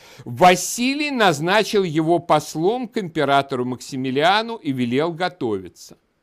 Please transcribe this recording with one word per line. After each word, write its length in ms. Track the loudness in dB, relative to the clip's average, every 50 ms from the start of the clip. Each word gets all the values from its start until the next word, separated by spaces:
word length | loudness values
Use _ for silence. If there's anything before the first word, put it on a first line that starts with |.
| -20 -20 -20 -18 -14
Василий 880 | -8 2 6 8 8 8 6 2 -4 -4 -2 -2 -2 0 -2 -4 -2
назначил 720 | 0 2 2 2 2 0 0 0 2 0 0 2 0 0 0
его 340 | 0 0 0 0 2 0
послом 680 | 0 2 2 0 0 0 -2 -4 -2 0 0 0 -2 -4
к 100 | -6 -6
императору 680 | -6 -6 -4 -2 -2 0 2 2 2 2 0 -2 -4 -4
Максимилиану 920 | -4 -6 -10 -10 -10 -8 -6 -6 -4 0 2 2 2 2 2 0 -4 -8
и 160 | -8 -6 -6
велел 420 | -4 -2 -2 0 0 0 0 -2 -2
готовиться. 840 | -4 -6 -6 -6 -6 -6 -4 -4 -6 -8 -12 -20 -20 -20 -20 -20 -20 _ _ _ _